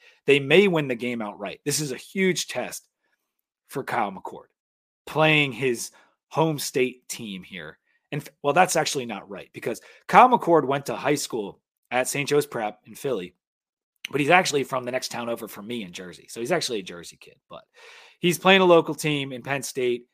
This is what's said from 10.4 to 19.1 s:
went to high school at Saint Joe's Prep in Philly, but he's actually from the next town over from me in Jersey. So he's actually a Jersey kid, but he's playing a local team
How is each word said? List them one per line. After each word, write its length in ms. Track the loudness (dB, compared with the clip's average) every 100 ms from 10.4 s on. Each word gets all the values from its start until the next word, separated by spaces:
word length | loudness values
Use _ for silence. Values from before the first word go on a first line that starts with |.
| 4 4 4
went 200 | -2 -4
to 100 | -4
high 180 | -2
school 460 | -2 -4 -6 -8 -12 _ _ _
at 180 | -2 -2
Saint 200 | -4 0
Joe's 180 | 0 0
Prep 340 | -4 -6 -8 -18
in 80 |
Philly, 400 | -10 -6 -6 -8 -14 _ _ _ _ _ _ -6
but 100 | -2
he's 100 | 4
actually 340 | 4 4 0
from 200 | -2 -4
the 80 | -6
next 180 | -6 -6
town 180 | -8 -8
over 200 | -8 -10
from 180 | -14 -10
me 160 | -10
in 100 | -10
Jersey. 340 | -14 -16 -18 -16
So 120 | -10
he's 120 | -4
actually 280 | -4 -4 -6
a 40 |
Jersey 320 | -8 -14 -18 -20
kid, 140 | -20 _ _
but 140 | -20 -20 _ -20 -20 -20 _
he's 200 | -2 2
playing 220 | 6 6
a 60 | 8
local 280 | 8 6
team 380 | -2 -2